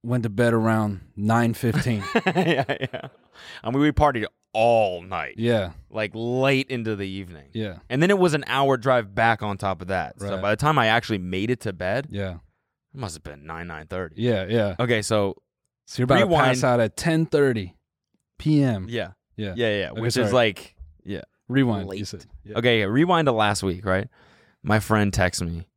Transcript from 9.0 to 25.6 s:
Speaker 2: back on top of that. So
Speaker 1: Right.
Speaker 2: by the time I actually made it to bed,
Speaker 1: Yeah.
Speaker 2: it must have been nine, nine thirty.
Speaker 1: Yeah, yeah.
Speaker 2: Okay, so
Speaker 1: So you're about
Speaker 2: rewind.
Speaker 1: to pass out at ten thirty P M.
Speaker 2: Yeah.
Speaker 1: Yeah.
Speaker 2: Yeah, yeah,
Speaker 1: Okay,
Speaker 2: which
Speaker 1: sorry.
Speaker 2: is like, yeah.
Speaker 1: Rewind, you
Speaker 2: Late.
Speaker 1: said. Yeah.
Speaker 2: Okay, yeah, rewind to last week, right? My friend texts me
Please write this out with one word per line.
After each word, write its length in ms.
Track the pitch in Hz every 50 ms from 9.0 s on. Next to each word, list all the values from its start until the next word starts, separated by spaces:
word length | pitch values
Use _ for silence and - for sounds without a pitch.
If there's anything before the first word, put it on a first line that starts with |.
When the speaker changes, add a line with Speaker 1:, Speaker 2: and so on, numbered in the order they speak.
| 113 98 98
Speaker 2:
back 300 | 110 113 113 113 107 -
on 140 | 104 101 92
top 220 | - 98 95 82
of 80 | 92 90
that. 320 | 95 90 80 64 - -
So 80 | 98 101
Speaker 1:
Right. 100 | 101 92
Speaker 2:
by 80 | 92 101
the 60 | 107
time 200 | 107 135 151 156
I 120 | 143 117 110
actually 300 | 110 120 117 - 113 98
made 320 | 90 90 92 92 98 117
it 100 | 127 120
to 120 | - 113
bed, 360 | 95 85 90 92 101 127 139 151
Speaker 1:
Yeah. 260 | - 101 98 95 87 82 _ _ _ _ _ _ _ _ _ _
Speaker 2:
it 20 | _
must 200 | 139 123 95 78
have 80 | 80
been 240 | _ 76 73 71 71
nine, 220 | 78 82 82 85 87
nine 180 | 82 76 80
thirty. 300 | - 95 90 92 80 78 -
Speaker 1:
Yeah, 260 | 113 123 113 98 95 90
yeah. 260 | 110 117 107 101 92 -
Speaker 2:
Okay, 200 | 123 120 120 110
so 340 | 101 - 113 107 101 98 90 - _ _ _ _ _ _ _ _ _
Speaker 1:
So 140 | - - -
you're 40 | 123
about 120 | 120 135 -
Speaker 2:
rewind. 240 | - 190 170 151 135
Speaker 1:
to 20 | 131
pass 160 | 127 127 135
out 160 | 131 123 120
at 160 | 117 104 -
ten 300 | - - 165 160 160 165
thirty 500 | 156 - 151 143 135 123 110 95 87 - _ _ _ _ _ _ _ _ _ _ _ _ _
P 220 | - 156 156 147
M. 240 | 139 131 113 98 92 107
Speaker 2:
Yeah. 240 | 117 113 98 85 92 _ _ _ _
Speaker 1:
Yeah. 180 | - 107 98 92
Speaker 2:
Yeah, 220 | 113 120 110 104 101
yeah, 120 | 95 67
Speaker 1:
Okay, 80 | - 110
Speaker 2:
which 140 | 110 120 117
Speaker 1:
sorry. 120 | 131 120
Speaker 2:
is 60 | 104
like, 420 | 120 127 117 110 95 - - - _ _ - - - _ _
yeah. 180 | - 101 90 - _ _ _ _
Speaker 1:
Rewind, 380 | _ 123 135 135 123 110 98 98
you 40 | 98 95 101
Speaker 2:
Late. 80 | 104 -
Speaker 1:
said. 180 | - 90 - - - -
Yeah. 160 | - 101 104 104
Speaker 2:
Okay, 220 | 117 123 117 113
yeah, 60 | 104
rewind 400 | 95 107 131 160 175 185 165 160
to 60 | 139
last 300 | 120 110 107 104 104 -
week, 220 | - 98 85 90 101
right? 240 | 98 92 95 101 - _ _ _ _ _ _ _ _ _ _ _
My 160 | - 107 107
friend 320 | 104 - 107 107 104 101
texts 300 | - - 92 90 - -
me 260 | 90 85 85 85